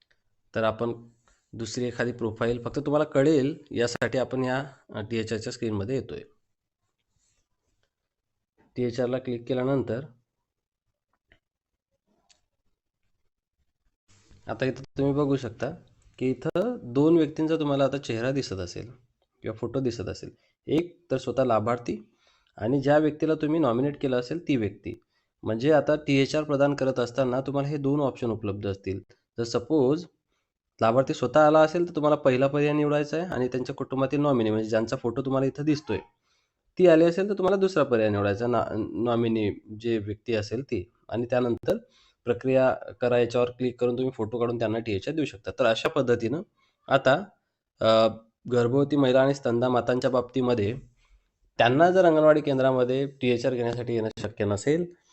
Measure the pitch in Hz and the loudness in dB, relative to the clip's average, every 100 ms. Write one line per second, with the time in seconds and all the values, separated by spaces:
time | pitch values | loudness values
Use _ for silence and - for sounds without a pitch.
0 | _ _ _ _ _ 110 110 110 120 117 | _ _ _ _ _ -2 -2 0 -4 -6
1 | - _ _ _ _ 110 110 - 123 113 | -12 _ _ _ _ -12 -8 -6 -4 -4
2 | 120 120 113 107 117 120 120 - 139 143 | -4 -4 -6 -2 -2 -2 -6 -6 -2 0
3 | 151 139 139 156 135 160 - - 120 - | 0 2 4 4 0 -4 -8 -4 -2 -2
4 | 117 131 123 131 127 131 147 - - 107 | -4 -2 -4 -2 -2 -4 -6 -14 -14 -12
5 | 104 113 110 110 127 - 117 104 98 135 | -6 -6 -4 -6 -8 -8 -4 -4 -4 -6
6 | 101 - - _ _ _ _ _ _ _ | -6 -12 -14 _ _ _ _ _ _ _
7 | _ _ _ _ _ _ _ _ _ _ | _ _ _ _ _ _ _ _ _ _
8 | _ _ _ _ _ _ _ - 123 120 | _ _ _ _ _ _ _ -6 -4 -2
9 | 123 127 127 123 - 127 131 139 110 117 | -2 -4 -6 -8 -4 -2 0 -2 -2 -6
10 | 151 _ _ _ _ _ _ _ _ _ | -8 _ _ _ _ _ _ _ _ _
11 | _ _ _ _ _ _ _ _ _ _ | _ _ _ _ _ _ _ _ _ _
12 | _ _ _ _ _ _ _ _ _ _ | _ _ _ _ _ _ _ _ _ _
13 | _ _ _ _ _ _ _ _ _ _ | _ _ _ _ _ _ _ _ _ _
14 | _ _ _ - - 107 131 120 135 - | _ _ _ -18 -12 -4 -4 -4 -8 -2
15 | 139 139 143 139 123 - 123 170 - _ | 0 0 0 -2 -4 -8 -8 -8 -18 _
16 | _ - 127 131 160 170 220 247 123 123 | _ -6 -4 -2 -4 -2 -2 -4 -4 2
17 | 151 170 147 151 156 160 147 139 135 139 | 4 4 2 0 -2 0 0 0 0 -2
18 | 143 113 123 139 127 95 87 95 107 - | -4 -4 -2 -2 -4 -6 -8 -10 -14 -16
19 | _ _ _ _ 113 107 120 131 127 113 | _ _ _ _ -12 -8 -6 -4 -4 -4
20 | 92 - - - _ _ - 147 - - | -8 -10 -12 -18 _ _ -4 -2 -2 -8
21 | - 131 127 127 131 110 107 120 117 214 | -6 -6 -4 -2 2 2 0 -4 -4 -10
22 | - _ _ _ _ - 110 143 135 151 | -10 _ _ _ _ -8 -2 0 2 4
23 | 156 151 156 156 151 165 139 117 143 143 | 2 0 -2 0 0 0 2 2 -2 -2
24 | 139 123 123 165 - 135 101 104 - 101 | -2 -2 -4 -6 -2 -2 -2 -6 -14 -14
25 | _ _ _ _ 110 110 139 151 139 151 | _ _ _ _ -6 -2 2 2 2 0
26 | 151 139 135 151 147 139 143 139 131 127 | 2 2 2 0 0 2 2 2 -2 0
27 | 117 131 131 123 139 139 139 151 139 147 | -2 0 0 -2 -2 -4 -4 -2 -2 0
28 | 135 - 120 107 101 98 104 98 - 95 | -2 -2 -4 -4 -4 -4 -4 -6 -6 -8
29 | - _ _ - 117 120 120 156 127 160 | -10 _ _ -8 -4 -4 0 2 4 2
30 | 175 _ _ _ _ _ _ - 113 123 | -4 _ _ _ _ _ _ 0 2 2
31 | 131 156 123 151 151 156 156 175 170 160 | 2 0 0 4 6 6 4 2 -2 0
32 | 147 147 143 127 139 147 147 147 147 147 | 2 2 4 4 2 2 0 2 2 0
33 | 147 160 185 123 127 127 131 135 135 131 | 0 -4 -4 -4 -2 -4 -6 -8 -6 -2
34 | 135 147 147 127 110 107 107 110 113 131 | -2 0 2 2 2 0 0 0 0 -4
35 | 120 117 131 135 135 139 147 147 - 104 | -4 -4 -2 0 -2 -2 -2 -2 -2 -6
36 | - _ _ _ _ _ _ - 180 160 | -8 _ _ _ _ _ _ 2 6 8
37 | 170 170 202 196 185 196 190 175 135 117 | 6 2 -2 0 0 2 2 2 2 2
38 | 107 104 101 101 120 117 - 104 101 90 | 2 2 0 0 0 0 -2 -4 -6 -4
39 | 117 117 117 113 104 - - 107 117 113 | 0 0 2 0 0 -4 -10 -8 -4 -2
40 | 104 104 - 110 104 117 143 107 - _ | -4 -8 -4 -4 -2 -6 -6 -6 -8 _
41 | - 110 120 123 123 113 - 220 - _ | -8 -6 0 0 0 -2 -2 -4 -6 _
42 | _ _ 120 120 131 131 131 - - - | _ _ -6 -4 2 4 4 0 -6 -4
43 | 123 120 120 123 120 120 127 120 123 123 | 0 2 2 0 -2 -2 -6 -2 -2 0
44 | 131 127 107 120 120 117 113 113 117 98 | -4 -4 -6 -2 -2 -2 -2 -2 -4 -4
45 | 143 156 143 98 - - 120 110 160 151 | -4 -4 -4 -6 -10 0 0 2 -2 -2
46 | 127 117 113 151 208 _ _ _ - 135 | 0 0 0 -4 -8 _ _ _ 0 2
47 | 135 147 202 _ _ _ _ - 110 110 | 2 0 -2 _ _ _ _ -2 4 4
48 | 113 107 - _ - 120 117 135 139 147 | 4 0 -16 _ -2 0 2 2 2 2
49 | 131 131 135 139 127 117 127 123 113 123 | 4 4 4 2 -2 0 2 0 0 0
50 | 127 123 120 135 123 120 101 135 - _ | 0 0 -2 -2 0 0 0 -4 -12 _
51 | _ _ _ _ _ - 113 135 175 185 | _ _ _ _ _ 2 4 6 6 6
52 | 175 156 156 151 143 131 131 131 123 131 | 6 8 6 6 4 2 4 4 2 0
53 | 139 - 123 120 131 123 117 120 120 117 | -2 -2 0 2 0 -2 -2 -4 -2 -2
54 | 107 - 104 - 104 101 - 160 175 - | -2 -4 -8 -2 -2 0 0 0 -2 -10
55 | _ | _